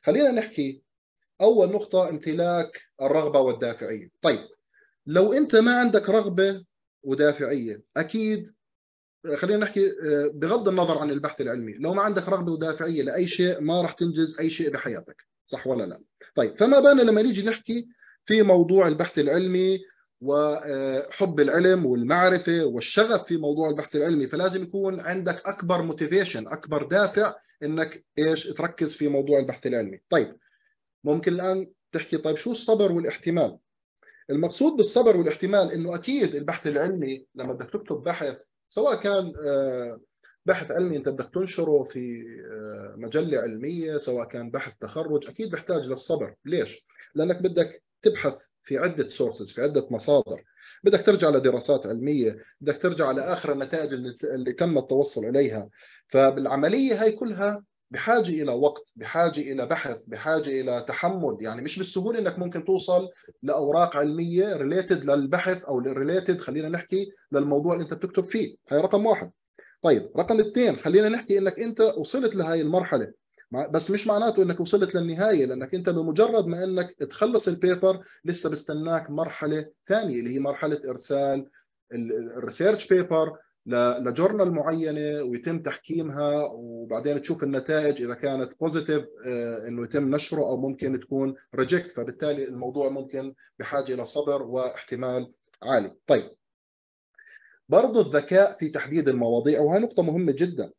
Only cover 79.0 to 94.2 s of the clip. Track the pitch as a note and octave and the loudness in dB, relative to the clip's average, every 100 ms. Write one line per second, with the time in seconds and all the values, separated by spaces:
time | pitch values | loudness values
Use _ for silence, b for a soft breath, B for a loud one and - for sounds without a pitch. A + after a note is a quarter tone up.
79 | D#3 D3 D#3+ - D3+ D#3 D3+ _ - G#3 | -2 -4 -4 -4 -4 -4 -6 _ -2 -2
80 | G3+ A#2+ A#2 C3 C#3 C#3 D3+ D3 C3+ B2 | 0 -4 -4 -4 -4 -2 -4 -4 -6 -10
81 | - C#3 C#3 C3+ C#3 b b _ _ A#2+ | -4 -2 0 -2 -6 b b _ _ -10
82 | A#2 B2+ A#2 A#2+ A#2 - F3+ G#3+ - F#3 | -6 -6 -6 -10 -10 0 0 0 2 2
83 | F3 D#3+ D#3+ D#3 B _ - A#2+ B2 B2 | 4 0 0 -4 B _ -4 2 2 2
84 | B2+ D3+ F#3 G#3+ F#3 E3 D3 E3 D#3+ D3 | -4 2 2 4 0 2 -2 -2 -4 -4
85 | D3+ D3 C3 A#2+ E3 E3 D#3 - - D#3+ | -4 -4 -6 -6 -6 -6 -6 -10 -8 -6
86 | D#3 C#3 D3 D3 D3 - - A#2 A#2 A2+ | -6 -4 -2 0 -2 -8 -14 -14 -6 -4
87 | C#3 C#3+ C#3+ E3 C#3+ C3+ C3 D#3 D3 C#3+ | -2 -4 -4 -4 -2 -2 0 0 0 -2
88 | A#2+ B2 C#3+ C3+ B2+ - D#3+ D#3+ D3+ D3+ | -6 -4 -4 -4 -6 -4 -4 -2 -2 -4
89 | D3+ - B2+ B2 A#2 A#2 A2+ A#2+ A#2 D3 | -4 -12 -8 -6 -6 -8 -8 -8 -4 -2
90 | C#3 D3 C#3+ D#3 C#3+ B2+ C3+ C3+ C#3 C3 | 0 -2 -2 -4 -2 -2 -4 -4 -4 -4
91 | - C3+ C3+ C3+ B - C3 F3 F3 - | -4 -2 -2 -6 B -4 0 0 -2 -8
92 | A2 - D3+ D3 C3 B2 B2+ C#3 C3+ C3+ | -8 -6 -4 -4 -6 -8 -8 -2 -2 -4
93 | C3+ C3+ C3+ C3 b _ C3 C#3+ C3 B2+ | -8 -10 -10 -14 b _ -6 -6 -4 -6
94 | A#2 D3+ | -6 -4